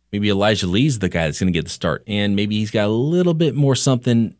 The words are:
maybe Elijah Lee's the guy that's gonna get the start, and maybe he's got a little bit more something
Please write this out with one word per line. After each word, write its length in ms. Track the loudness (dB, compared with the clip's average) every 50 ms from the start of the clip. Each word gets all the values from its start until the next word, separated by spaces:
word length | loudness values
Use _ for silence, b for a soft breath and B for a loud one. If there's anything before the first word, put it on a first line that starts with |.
| _ _
maybe 180 | -6 -2 0 0
Elijah 380 | 0 2 2 2 2 2 0 0
Lee's 320 | 2 2 2 2 0 0
the 100 | -2 -2
guy 160 | 0 0 -2
that's 140 | -2 -2 0
gonna 120 | 0 0
get 140 | 0 0 -2
the 60 | -4
start, 320 | -8 -4 -4 -2 -4 -4 -6
and 300 | -6 -4 -2 -2 0 0
maybe 220 | 0 -2 -2 -2 -2
he's 140 | -4 -2
got 160 | 0 0 0 0
a 40 |
little 420 | 0 0 0 0 0 0 2 0 0
bit 220 | 2 0 0 0
more 200 | 2 2 2 2
something 600 | 2 2 0 0 0 0 2 2 2 2 0 -4 _